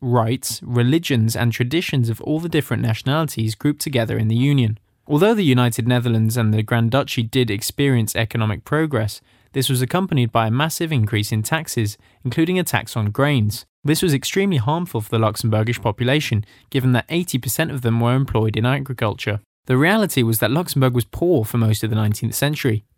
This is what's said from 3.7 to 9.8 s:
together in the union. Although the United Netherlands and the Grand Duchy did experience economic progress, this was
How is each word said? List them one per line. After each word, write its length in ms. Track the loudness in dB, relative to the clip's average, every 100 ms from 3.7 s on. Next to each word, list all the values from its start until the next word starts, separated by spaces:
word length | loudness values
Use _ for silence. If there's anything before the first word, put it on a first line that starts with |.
| -2
together 380 | -2 -2 0 0
in 100 | 0
the 80 | 2
union. 420 | 2 4 2 -2 _ _ -2
Although 260 | 2 4
the 120 | 4 4
United 420 | 4 2 0 0
Netherlands 480 | 0 2 2 2 2
and 180 | 2
the 100 | 0
Grand 280 | 0 0 2
Duchy 320 | 0 0 -2
did 260 | 0 0 0
experience 640 | -2 -4 -2 2 2 0
economic 520 | -2 -4 -2 -2 -4 -2
progress, 560 | -2 0 -2 -2 -6 _ _ _
this 160 | -4 -2
was 120 | -2